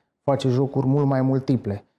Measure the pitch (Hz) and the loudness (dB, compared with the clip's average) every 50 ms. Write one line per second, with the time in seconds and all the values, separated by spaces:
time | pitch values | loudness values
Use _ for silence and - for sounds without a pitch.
0 | _ _ _ _ _ - 139 - - 131 123 131 139 135 - 139 131 131 139 147 | _ _ _ _ _ -2 -2 0 0 0 2 2 0 0 -2 -2 0 0 2 2
1 | 143 139 139 131 131 131 135 131 131 - 135 113 - 101 101 101 - _ _ | 2 2 0 0 0 0 0 0 0 0 -2 0 -2 -6 -8 -8 -10 _ _